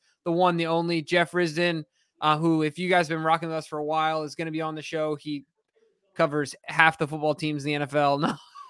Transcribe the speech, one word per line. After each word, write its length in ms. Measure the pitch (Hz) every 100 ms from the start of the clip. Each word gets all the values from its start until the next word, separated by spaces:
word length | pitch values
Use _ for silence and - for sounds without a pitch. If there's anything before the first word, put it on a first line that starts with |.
| _ _
the 60 | 175
one, 280 | 170 180 170
the 80 | 165
only, 340 | 165 170 170
Jeff 300 | 147 175 170
Risdon, 500 | 180 175 151 175 165 151 _ _ -
uh, 160 | 151 151
who, 260 | 165 160
if 160 | 151 151
you 120 | 180
guys 180 | 180 156
have 80 | 160
been 80 |
rocking 240 | 160 160 165
with 80 | 160
us 100 | -
for 120 | 156
a 60 |
while, 380 | 151 160 156 160
is 120 | 151
gonna 160 | - 165
be 100 | 156
on 140 | 160
the 80 | 156
show. 320 | 147 160 156
He 320 | 147 151 143 - _ _ _ _ _ _
covers 400 | - 160 151 143 - -
half 320 | 160 160 -
the 100 | 147
football 260 | 151 151
teams 300 | 147 156 147
in 40 | 139
the 60 | 147
N 60 |
F 120 | 143
L. 240 | 147 143 143
<laughs> 200 | 156 - - - -